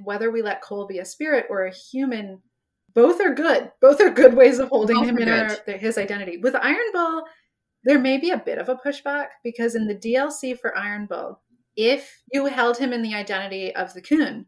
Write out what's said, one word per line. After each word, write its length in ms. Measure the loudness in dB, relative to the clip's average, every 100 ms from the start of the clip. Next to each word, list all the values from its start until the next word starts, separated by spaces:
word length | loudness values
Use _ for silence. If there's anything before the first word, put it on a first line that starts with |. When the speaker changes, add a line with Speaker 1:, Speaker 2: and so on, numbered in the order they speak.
Speaker 1:
whether 280 | -10 -4 -4
we 100 | -2
let 200 | -4 -6
Cole 260 | -8 -10 -8
be 100 | -10
a 60 | -10
spirit 400 | -8 -2 0 0
or 140 | -4 -6
a 80 |
human, 680 | -8 -10 -6 -4 -4 -8 -14 _ _ _ _ _
both 280 | 4 4 4
are 120 | 0
good. 380 | 0 0 0 -2 4
Both 200 | 6 8
are 80 | 6
good 240 | 8 8
ways 260 | 10 6 6
of 100 | 0
holding 280 | 0 2 0
Speaker 2:
Both 100 | 0
Speaker 1:
him 100 | 0
Speaker 2:
are 20 |
Speaker 1:
in 40 | 0
Speaker 2:
good. 320 | 0 0 -4 -8
Speaker 1:
our, 100 | -6
his 200 | -4 -4
identity. 400 | -4 -6 -8 -4
With 180 | -2 0
Iron 360 | 0 -2 -2
Bull, 320 | -2 -2 -4 -10 -18 _ _ _ _
there 160 | 2 4
may 180 | 4 0
be 120 | -2
a 60 | -4
bit 200 | -4 -6
of 120 | -6
a 60 | -6
pushback, 520 | -6 -8 -6 -6 -8 -10
because 320 | -12 -4 -4 -2
in 120 | -4
the 60 | -6
D 200 | -2 -2
L 160 | -2
C 220 | -4 -8
for 240 | -6 -6 -6
Iron 280 | -8 -8 -10
Bull, 320 | -10 -10 -14 _ _ _ -2
if 460 | 0 0 -4 -20 _
you 140 | -4 -2
held 320 | 0 0 0
him 160 | -2
in 80 | -4
the 120 | -6 -6
identity 580 | -6 -8 -8 -10 -8 -8
of 180 | -10
the 80 | -10
Kun 440 | -2 0 0 -4